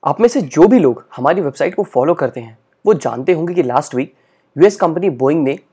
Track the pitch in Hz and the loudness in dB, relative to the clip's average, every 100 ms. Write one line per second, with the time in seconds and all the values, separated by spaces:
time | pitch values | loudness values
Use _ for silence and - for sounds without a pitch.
0 | - - 233 277 160 139 190 247 151 117 | -6 0 0 0 -4 4 6 6 2 0
1 | - - 131 180 156 131 151 185 196 - | -10 -4 -2 0 -2 -4 -6 -4 -4 -2
2 | 135 170 131 127 113 113 _ _ 202 214 | 0 0 -2 -6 -16 _ _ _ -2 0
3 | 127 117 135 175 170 175 131 123 143 123 | -2 -6 -2 -2 -2 -2 0 0 -2 -6
4 | 135 _ _ _ _ - 185 208 170 160 | -6 _ _ _ _ 2 2 4 -2 0
5 | 185 127 131 160 139 143 _ | -4 0 0 0 -2 -4 _